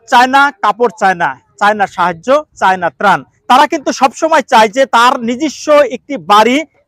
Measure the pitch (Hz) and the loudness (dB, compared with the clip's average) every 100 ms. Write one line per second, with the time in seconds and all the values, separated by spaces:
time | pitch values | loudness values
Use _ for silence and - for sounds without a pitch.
0 | - 240 254 277 285 - 214 208 233 - | 0 2 2 2 0 0 -4 -2 -4 -2
1 | 190 180 151 127 _ - 208 214 185 190 | -4 -2 -4 -6 _ -2 -2 0 -4 -2
2 | 180 170 247 294 - - 202 185 170 _ | -4 -4 -2 -2 -2 -4 -2 0 -4 _
3 | 202 160 - _ - 254 302 320 294 - | 0 0 -4 _ 0 2 2 -2 -6 -2
4 | 254 - 320 320 - 233 220 240 269 233 | -4 -2 -2 -2 2 2 2 0 0 2
5 | 247 269 233 247 302 - 311 294 254 254 | 2 0 -6 -6 -6 -8 0 2 2 -4
6 | _ 269 156 208 226 277 320 _ | _ -12 0 2 4 0 -4 _